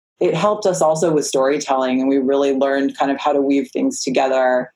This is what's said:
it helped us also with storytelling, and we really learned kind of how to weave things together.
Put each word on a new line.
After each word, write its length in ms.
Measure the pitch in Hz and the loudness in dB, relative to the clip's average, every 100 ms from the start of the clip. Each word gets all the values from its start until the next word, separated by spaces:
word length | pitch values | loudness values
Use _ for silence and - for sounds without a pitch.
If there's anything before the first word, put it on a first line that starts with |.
| _ - | _ -2
it 160 | 175 160 | -2 2
helped 320 | 208 208 196 | 0 0 0
us 120 | 170 | 2
also 320 | 156 160 170 | 2 2 2
with 140 | 151 - | 0 0
storytelling, 720 | 135 131 147 147 131 131 127 | 0 0 0 -2 -2 0 0
and 80 | 135 | 0
we 120 | 139 | 0
really 340 | 131 139 143 | 2 2 2
learned 420 | 135 139 139 139 139 | 0 0 0 -2 -2
kind 140 | 143 | -2
of 100 | 139 | -2
how 140 | 147 | 0
to 80 | 143 | 0
weave 300 | 139 139 123 | 2 0 -2
things 320 | 139 135 127 | -4 -4 -4
together. 680 | - 131 131 131 127 127 123 | -4 -2 0 0 0 0 -4